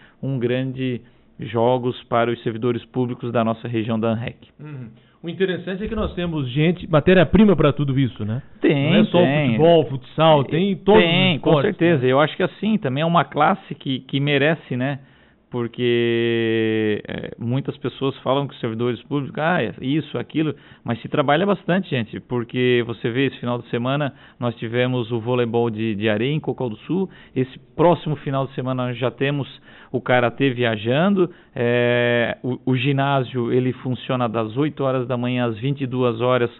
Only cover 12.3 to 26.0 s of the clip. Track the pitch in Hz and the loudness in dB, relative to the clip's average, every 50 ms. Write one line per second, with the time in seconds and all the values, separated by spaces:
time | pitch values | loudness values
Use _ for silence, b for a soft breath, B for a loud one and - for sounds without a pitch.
12.3 | - - 190 - - - - 214 220 202 - 135 127 139 160 170 170 170 139 - | 0 -2 -4 -4 -4 -4 -2 -2 0 0 0 -2 -2 -2 0 2 2 2 0 0
13.3 | - 147 151 165 196 - - - 143 - - 143 131 127 131 - - 139 139 147 | 0 0 2 2 2 -2 -6 -12 -16 -10 -6 -6 -6 -6 -6 -4 -4 -2 0 0
14.3 | 147 139 139 151 165 156 - - 135 123 127 139 143 135 b b b b b b | 2 2 2 2 0 0 -4 -6 -6 -4 -4 -4 -4 -8 b b b b b b
15.3 | b b _ _ - 123 117 113 - - 123 120 120 117 117 117 117 117 117 117 | b b _ _ -6 -6 -6 -6 -4 -2 0 2 2 2 2 2 2 2 0 0
16.3 | 117 117 113 113 113 113 110 110 110 110 110 107 104 - - - - - - - | 0 0 0 2 2 2 2 2 0 0 0 0 0 -2 -4 -8 -10 -10 -10 -10
17.3 | - - - 117 123 135 139 - 123 - - 127 - - 135 135 131 - - 131 | -10 -8 -6 -4 -4 -2 -4 -6 -8 -8 -8 -8 -6 -4 -4 -4 -4 -4 -2 -2
18.3 | 131 139 143 135 - - - 120 110 113 120 123 120 104 - - 139 147 139 - | 0 0 -2 -4 -8 -8 -8 -6 -4 -2 -2 -2 -4 -4 -6 -6 -6 -4 -4 -6
19.3 | - 147 151 165 180 170 123 104 - - - 127 143 160 147 - - 127 117 - | -6 -4 -2 0 0 0 -2 -4 -6 -6 -4 -2 -2 -2 -2 -4 -8 -10 -8 -6
20.3 | - 147 160 151 B B B B B B - 120 117 113 - - - 135 139 135 | -4 -2 -2 -2 B B B B B B -8 -6 -6 -6 -6 -4 -2 0 2 2
21.3 | 143 156 196 202 202 - - - 170 196 190 - 147 127 113 - - 101 - - | 2 2 2 0 -2 -2 -2 -2 -2 -2 -2 -2 -4 -4 -4 -6 -8 -12 -8 -6
22.3 | 127 123 117 113 - 127 123 123 123 120 117 117 117 - - 123 113 127 139 131 | -4 -4 -4 -4 -2 0 2 4 4 2 2 -2 -6 -6 -6 -4 -2 0 -2 -2
23.3 | 123 - - 123 120 120 - - - 120 120 127 135 147 151 131 B B B B | -2 -6 -6 -6 -6 -6 -6 -6 -6 -4 -2 -2 -2 -2 -2 -4 B B B B
24.3 | B - 123 120 113 - 120 110 113 123 123 127 127 127 117 107 123 113 110 120 | B -6 -6 -6 -4 -6 -8 -4 -2 0 0 0 0 -2 -2 -4 -4 -4 -2 -2
25.3 | 127 123 120 117 110 117 117 120 110 107 110 113 107 98 | 0 0 0 0 0 0 0 0 -2 -2 -4 -4 -2 -2